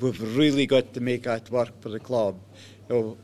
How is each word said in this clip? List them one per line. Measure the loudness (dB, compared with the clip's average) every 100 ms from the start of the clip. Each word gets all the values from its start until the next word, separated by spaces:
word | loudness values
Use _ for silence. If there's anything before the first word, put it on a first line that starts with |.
We've | -2 -2 -2 2
really | 4 4 4
got | 4 2
to | -2
make | -2 -2
that | -2 -4 -2
work | -2 -2 -4
for | -10
the | -8
club. | -4 0 0 -2 -12 -20 -20 -16 -2
You |
know, | -2 -2 -6